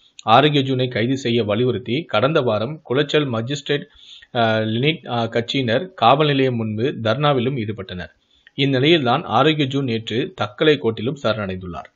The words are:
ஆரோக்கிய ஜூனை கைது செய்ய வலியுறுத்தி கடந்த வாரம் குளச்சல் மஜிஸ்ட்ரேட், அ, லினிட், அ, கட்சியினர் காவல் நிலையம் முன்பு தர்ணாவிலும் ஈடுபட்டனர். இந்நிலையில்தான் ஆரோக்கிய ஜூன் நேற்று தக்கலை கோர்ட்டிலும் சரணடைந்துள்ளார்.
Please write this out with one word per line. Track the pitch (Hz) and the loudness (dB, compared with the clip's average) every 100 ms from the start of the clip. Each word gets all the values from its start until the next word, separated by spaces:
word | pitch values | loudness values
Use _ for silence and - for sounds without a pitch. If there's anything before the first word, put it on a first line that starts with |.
| _ - | _ -8
ஆரோக்கிய | 113 117 151 143 | 4 6 6 4
ஜூனை | 131 127 127 | 0 0 -2
கைது | 107 120 131 | -2 -2 -2
செய்ய | 123 117 | 0 0
வலியுறுத்தி | 104 104 123 101 98 113 | 0 0 0 -2 -4 -4
கடந்த | 87 107 131 160 | -2 0 2 2
வாரம் | 120 107 113 156 - | 0 0 -2 -8 -4
குளச்சல் | 127 151 156 143 | -2 0 0 0
மஜிஸ்ட்ரேட், | 113 117 147 - 143 - - - - - 123 | -2 -4 -6 -4 -4 -6 -20 -20 -20 -6 0
அ, | 113 110 110 | 2 2 0
லினிட், | 113 139 160 - | 0 0 -2 -4
அ, | 120 113 | -4 -2
கட்சியினர் | 117 117 143 123 113 92 | -2 -2 -2 0 -2 -2
காவல் | - 113 143 151 | 0 4 4 4
நிலையம் | 139 131 120 | 2 0 0
முன்பு | 110 107 127 117 | -4 -4 -4 -2
தர்ணாவிலும் | 110 120 147 135 120 135 | -2 0 0 0 -2 -2
ஈடுபட்டனர். | 107 98 - 92 80 _ _ _ _ - | -6 -8 -10 -12 -14 _ _ _ _ -2
இந்நிலையில்தான் | 139 131 143 170 120 135 | 0 2 4 4 2 0
ஆரோக்கிய | 175 110 143 156 139 | 0 2 4 2 0
ஜூன் | 135 | -2
நேற்று | 135 113 110 110 - - | -2 -4 -4 -4 -4 -6
தக்கலை | 104 - 160 147 | -8 0 2 4
கோர்ட்டிலும் | 113 113 110 151 | 2 -2 -4 -2
சரணடைந்துள்ளார். | 110 107 98 92 90 85 - | -2 -2 -4 -6 -8 -12 -14